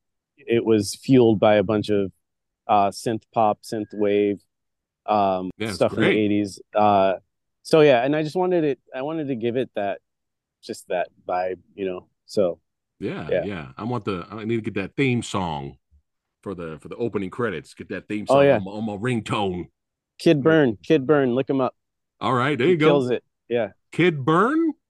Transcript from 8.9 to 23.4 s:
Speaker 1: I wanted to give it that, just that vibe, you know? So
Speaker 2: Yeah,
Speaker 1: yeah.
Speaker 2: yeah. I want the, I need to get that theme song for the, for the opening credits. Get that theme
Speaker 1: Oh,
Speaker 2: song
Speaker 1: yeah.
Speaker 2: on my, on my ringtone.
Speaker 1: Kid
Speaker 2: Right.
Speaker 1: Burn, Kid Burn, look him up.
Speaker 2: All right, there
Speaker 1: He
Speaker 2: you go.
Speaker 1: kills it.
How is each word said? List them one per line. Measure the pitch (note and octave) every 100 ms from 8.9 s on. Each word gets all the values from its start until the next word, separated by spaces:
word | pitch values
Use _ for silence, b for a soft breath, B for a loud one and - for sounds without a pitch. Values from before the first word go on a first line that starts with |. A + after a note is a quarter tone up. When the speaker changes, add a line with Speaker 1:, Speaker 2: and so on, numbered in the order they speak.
| C3
Speaker 1:
I |
wanted | C#3 D#3+ C#3
to | A#2+
give | A#2 A#2+
it | A#2+ -
that, | G2+ E2+ _ _ _ _ _ _
just | - A2 -
that | F2+ E2 _ -
vibe, | F2+ F2+ F2+ _ -
you | F#2+
know? | F2+ - _ -
So | - F2+ E2 _ _ _ -
Speaker 2:
Yeah, | G#2 F#3 D#2
Speaker 1:
yeah. | F2+
Speaker 2:
yeah. | F2+ F2+ C2+ C2+
I |
want | G#2+ B2 G#2+
the, | F#2 -
I | G#2+ A2
need | A#2
to | G#2+
get | G2+
that | F#2+ -
theme | C3+ A#2+
song | G#2+ G#2 F2 D2 C#2 C#2+ _ _ _ _ _ _
for | G#2 F2
the, | E2 D#2
for | -
the | F2+
opening | A#2+ G2+ F#2+
credits. | - A#2 D#2+ -
Get | - G2
that | F#2+ -
theme | G#2+ G2
Speaker 1:
Oh, | C3+
Speaker 2:
song | C#3+
Speaker 1:
yeah. | A#2
Speaker 2:
on |
my, | F#2+
on | G#2+ A2
my | G2+
ringtone. | B2 A#2 - A#2+ G2 F2+ D#2+ _ _ _ _ -
Speaker 1:
Kid | E3+ D3+
Speaker 2:
Right. |
Speaker 1:
Burn, | D#3 D#3+ C3+ G2+
Kid | - D#3 C3
Burn, | D3 C3
look | A#2+ C3+
him | C#3
up. | B2 - _ _ _ -
Speaker 2:
All | G#2
right, | B2+ C3+ C3+
there | E3
Speaker 1:
He |
Speaker 2:
you | E3+
go. | D3+
Speaker 1:
kills | C#3+ B2
it. | A#2 _ _